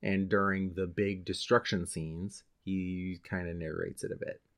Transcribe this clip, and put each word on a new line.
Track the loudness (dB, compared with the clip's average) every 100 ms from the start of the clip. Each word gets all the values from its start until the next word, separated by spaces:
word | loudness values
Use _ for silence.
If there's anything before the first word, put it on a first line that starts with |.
and | 2 2 4
during | 4 4 2 0
the | 0 -2
big | 0 0 0 -4
destruction | -4 4 4 6 0 -2
scenes, | -4 -4 -4 -6 -8 -18 _ -4
he | -2 0 -2 -4 -6 -6
kinda | -4 -4
narrates | -4 -4 -4 -4 -4
it | -6
a | -6
bit. | -6 -8 _